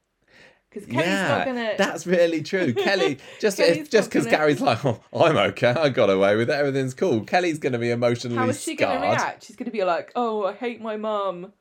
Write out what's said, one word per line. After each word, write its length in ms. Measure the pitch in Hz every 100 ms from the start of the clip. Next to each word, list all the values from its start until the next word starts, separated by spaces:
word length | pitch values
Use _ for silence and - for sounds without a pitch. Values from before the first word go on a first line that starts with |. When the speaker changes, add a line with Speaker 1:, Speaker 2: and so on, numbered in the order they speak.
| _ _ _ _ - _ _
Speaker 1:
'Cause 140 | - -
Kelly's 180 | 240 175
Speaker 2:
Yeah, 200 | 196 180
Speaker 1:
not 180 | 202 269
gonna 280 | 247 226 196
Speaker 2:
that's 300 | 196 170 175
really 360 | 175 170 160
true. 300 | - 190 165
Speaker 1:
<laughs> 0 |
Speaker 2:
Kelly, 440 | 120 370 196 175 - - -
just 160 | 214 190
Speaker 1:
Kelly's 200 | 185 160
Speaker 2:
if, 120 | -
just 180 | 214 -
Speaker 1:
not 40 |
Speaker 2:
'cause 120 | - 233
Speaker 1:
gonna 100 | 160
Speaker 2:
Gary's 240 | 156 143
like, 240 | 247 113
"Oh, 160 | 139 110 -
I'm 240 | 117 165 127 95
okay, 200 | - 123
I 180 | 135 147
got 220 | 123 104
away 260 | 95 98 107
with 120 | 120
it, 40 |
everything's 420 | 143 143 135 131
cool." 280 | 127 196 117
Kelly's 360 | 104 180 180 151
gonna 200 | 151 120
be 120 | 120
emotionally 460 | 120 120 120 123 120
Speaker 1:
How 120 | 117
is 140 | -
she 140 | - 302
gonna 160 | 101 87
Speaker 2:
scarred. 20 | 95 277
Speaker 1:
react? 260 | 175 -
She's 120 | - -
gonna 160 | 240
be 100 | 226
like, 300 | 185 160 -
"Oh, 300 | 247 233 214 196
I 60 |
hate 280 | 202 247 220
my 160 | 220 214
mum." 560 | 214 208 196 180 190 _